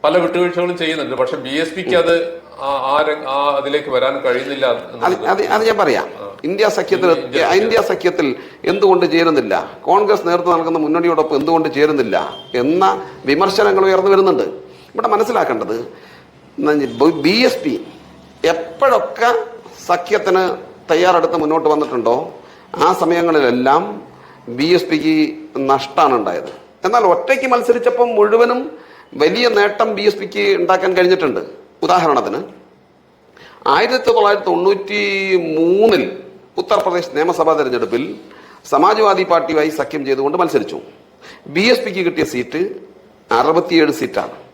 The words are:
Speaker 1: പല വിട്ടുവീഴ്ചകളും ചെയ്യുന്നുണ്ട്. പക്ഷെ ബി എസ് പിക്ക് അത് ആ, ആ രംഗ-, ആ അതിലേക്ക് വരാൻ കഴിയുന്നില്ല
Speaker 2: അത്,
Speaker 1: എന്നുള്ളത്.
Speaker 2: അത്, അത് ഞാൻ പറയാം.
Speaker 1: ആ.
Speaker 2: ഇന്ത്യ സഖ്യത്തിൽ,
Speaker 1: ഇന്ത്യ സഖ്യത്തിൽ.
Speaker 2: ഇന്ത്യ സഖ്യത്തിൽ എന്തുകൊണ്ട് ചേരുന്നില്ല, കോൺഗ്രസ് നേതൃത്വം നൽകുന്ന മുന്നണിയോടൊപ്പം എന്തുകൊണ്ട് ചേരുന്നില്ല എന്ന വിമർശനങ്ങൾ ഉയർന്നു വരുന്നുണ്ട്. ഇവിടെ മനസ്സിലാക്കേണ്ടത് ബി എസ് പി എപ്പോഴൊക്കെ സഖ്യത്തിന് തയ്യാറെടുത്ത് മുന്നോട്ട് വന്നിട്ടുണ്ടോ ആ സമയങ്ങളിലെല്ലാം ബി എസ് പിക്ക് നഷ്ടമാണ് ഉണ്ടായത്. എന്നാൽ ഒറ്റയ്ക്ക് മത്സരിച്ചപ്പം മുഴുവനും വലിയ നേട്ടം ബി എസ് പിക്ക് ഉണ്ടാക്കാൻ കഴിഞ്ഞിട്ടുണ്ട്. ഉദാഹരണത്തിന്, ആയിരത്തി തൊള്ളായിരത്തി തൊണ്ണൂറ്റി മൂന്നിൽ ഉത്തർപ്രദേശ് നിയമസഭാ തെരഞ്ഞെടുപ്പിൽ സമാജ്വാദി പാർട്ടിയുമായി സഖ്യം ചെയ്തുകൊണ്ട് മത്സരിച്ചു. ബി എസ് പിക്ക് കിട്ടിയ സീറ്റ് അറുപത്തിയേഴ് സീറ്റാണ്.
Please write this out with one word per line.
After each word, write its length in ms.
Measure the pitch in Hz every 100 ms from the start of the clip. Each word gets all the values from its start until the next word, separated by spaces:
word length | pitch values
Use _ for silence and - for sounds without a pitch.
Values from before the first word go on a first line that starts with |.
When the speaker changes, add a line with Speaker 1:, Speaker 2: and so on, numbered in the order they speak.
Speaker 1:
പല 140 | 147 175
വിട്ടുവീഴ്ചകളും 600 | 170 175 180 175 175 175
ചെയ്യുന്നുണ്ട്. 380 | 165 160 127 127
പക്ഷെ 200 | 127 147
ബി 140 | 127
എസ് 260 | 143 165 190
പിക്ക് 200 | 170 175
അത് 460 | 165 170 170 - - -
ആ, 60 | 139
ആ 380 | 139 131 143 151
രംഗ-, 180 | 151 135
ആ 300 | 139 143 139
അതിലേക്ക് 320 | 139 147 147
വരാൻ 300 | 127 131 143
കഴിയുന്നില്ല 460 | 131 123 139 139 131
Speaker 2:
അത്, 280 | 117 -
Speaker 1:
എന്നുള്ളത്. 320 | 123 170 185 220
Speaker 2:
അത്, 180 | 196
അത് 240 | - 214 220
ഞാൻ 100 | 214
പറയാം. 320 | 175 107 - -
Speaker 1:
ആ. 120 | 101 -
Speaker 2:
ഇന്ത്യ 260 | 151 190 214
സഖ്യത്തിൽ, 420 | - 180 180 180
Speaker 1:
ഇന്ത്യ 280 | 160 - 135
സഖ്യത്തിൽ. 240 | 160 180
Speaker 2:
ഇന്ത്യ 180 | 226 220
സഖ്യത്തിൽ 540 | - 185 180 170 147 120 - - -
എന്തുകൊണ്ട് 460 | 196 196 185 175
ചേരുന്നില്ല, 680 | 160 165 151 113 90 - -
കോൺഗ്രസ് 460 | - 185 208 208 175
നേതൃത്വം 300 | 175 175 165
നൽകുന്ന 220 | 165 165
മുന്നണിയോടൊപ്പം 560 | 151 170 170 160 156 143
എന്തുകൊണ്ട് 380 | 151 165 156
ചേരുന്നില്ല 600 | 139 151 151 117 90 76 - - 123
എന്ന 560 | 127 175 381 - - - -
വിമർശനങ്ങൾ 600 | 143 190 190 208 190 190
ഉയർന്നു 260 | 190 190
വരുന്നുണ്ട്. 320 | 196 196 - - - - - -
ഇവിടെ 140 | - -
മനസ്സിലാക്കേണ്ടത് 840 | 214 - 220 165 113 92 113 120 - - - - - - - 147 151 135 117 151
ബി 340 | 160 143 214 254
എസ് 120 | -
പി 300 | 156 107 - - - - - - 156
എപ്പോഴൊക്കെ 920 | 165 - - 277 240 - - 233 453 427 - - - -
സഖ്യത്തിന് 720 | 175 - 208 196 185 185 - - - -
തയ്യാറെടുത്ത് 460 | 160 180 175 165 170
മുന്നോട്ട് 320 | 151 156 151
വന്നിട്ടുണ്ടോ 640 | 156 139 127 113 123 160 - - - - -
ആ 180 | 151
സമയങ്ങളിലെല്ലാം 1120 | 185 165 175 170 156 131 123 131 147 196 208 - - - - -
ബി 140 | 120
എസ് 220 | 156 175 -
പിക്ക് 520 | 156 151 156 156 - - 127
നഷ്ടമാണ് 560 | 135 135 - - 147
ഉണ്ടായത്. 360 | 123 98 87 - - - _ 185
എന്നാൽ 180 | 240
ഒറ്റയ്ക്ക് 420 | 202 170 - 262 262
മത്സരിച്ചപ്പം 680 | 247 247 240 240 240 240 220
മുഴുവനും 560 | 208 226 240 254 277 - - - -
വലിയ 360 | - 151 202 240
നേട്ടം 460 | 208 202 - 220 202
ബി 60 |
എസ് 140 | 208 202
പിക്ക് 400 | 190 202 202 185
ഉണ്ടാക്കാൻ 420 | 175 185 185 185
കഴിഞ്ഞിട്ടുണ്ട്. 420 | 180 185 156 104 - - - _
ഉദാഹരണത്തിന്, 600 | 160 180 165 135 104 98 185 - _ _ _ _ _ _ _ _ - - 135
ആയിരത്തി 440 | 143 214 254 -
തൊള്ളായിരത്തി 360 | 226 202 202 -
തൊണ്ണൂറ്റി 880 | 170 185 202 196 208 202 196 190 185 170 156
മൂന്നിൽ 600 | 165 190 226 185 95 - - - - -
ഉത്തർപ്രദേശ് 500 | 180 208 190 175 170
നിയമസഭാ 400 | 143 165 170 160
തെരഞ്ഞെടുപ്പിൽ 600 | 151 135 120 107 117 160 202 - - - - -
സമാജ്വാദി 580 | 143 175 214 214 190
പാർട്ടിയുമായി 460 | 185 170 165 156 156
സഖ്യം 360 | 156 143 156 135
ചെയ്തുകൊണ്ട് 320 | 135 139 170
മത്സരിച്ചു. 420 | 170 143 - 69 - - _ _ - - -
ബി 140 | 147
എസ് 180 | 214 247
പിക്ക് 260 | 214 185 175
കിട്ടിയ 180 | 160
സീറ്റ് 460 | 151 127 120 151 190 - - - - _ _
അറുപത്തിയേഴ് 600 | 117 139 165 175 165 151
സീറ്റാണ്. 400 | - 98 - 85 - -